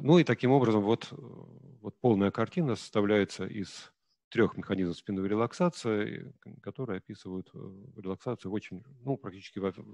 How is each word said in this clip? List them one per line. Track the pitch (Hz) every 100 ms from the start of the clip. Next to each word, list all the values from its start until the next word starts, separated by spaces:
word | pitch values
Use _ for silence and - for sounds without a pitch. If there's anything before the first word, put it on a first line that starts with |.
ну | 143 175
и |
таким | 147 113 123
образом | 135 117 107
вот, | 101 117 -
э, | -
вот | 113 95 82 - - - 107 -
полная | 123 101 98
картина | 117 113 180 147
составляется | 101 - 110 104 104 98 - 95
из | 104 92 - - _ _ _ _
трех | 113 101 -
механизмов | - 95 87 82
спинной | - 95 98
релаксации, | 104 117 - 175 - 117 104 110 - - -
к-, | - -
которые | 98 - - 95
описывают, | - 104 92 92 -
э, | - 98 95 123 -
релаксацию | 92 95 127 117 95
в |
очень, | 104 - 90 131 135
ну, | 127 135
практически | 101 98 - 98
во, | 95 - -